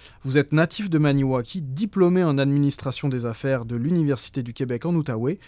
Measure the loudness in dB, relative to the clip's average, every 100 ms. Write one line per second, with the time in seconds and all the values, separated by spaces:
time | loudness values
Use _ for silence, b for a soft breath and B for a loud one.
0 | b b 0 2 4 2 2 0 -2 2
1 | 4 2 2 0 -2 -8 -6 -4 -2 2
2 | 4 4 2 2 2 2 2 0 -6 -4
3 | -4 -2 -4 -4 -2 -2 -2 -4 0 2
4 | 2 -2 -4 -8 -8 -6 -4 -4 0 0
5 | 0 -2 -2 -4